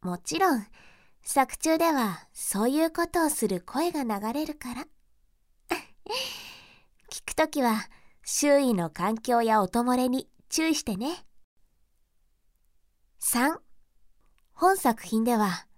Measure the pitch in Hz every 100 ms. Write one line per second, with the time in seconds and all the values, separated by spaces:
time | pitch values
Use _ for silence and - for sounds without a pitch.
0 | 180 175 - 330 381 262 196 - - -
1 | _ _ - - 254 - 311 320 330 294
2 | 220 165 - - - 190 226 285 320 320
3 | 339 349 311 - 214 185 - 247 339 320
4 | 254 202 214 269 302 302 254 240 311 _
5 | _ _ _ _ _ _ _ 349 - -
6 | - 494 523 - - - - - _ _
7 | - - - - 311 302 247 214 - -
8 | - _ - - 294 285 269 208 170 -
9 | 180 220 - 240 226 220 190 233 240 247
10 | 254 254 - _ _ - 320 311 - 190
11 | 247 359 - - - _ _ _ _ _
12 | _ _ _ _ _ _ _ _ _ _
13 | _ _ - 240 262 330 _ - _ _
14 | - _ _ _ _ - 359 381 254 226
15 | 180 220 226 240 214 175 -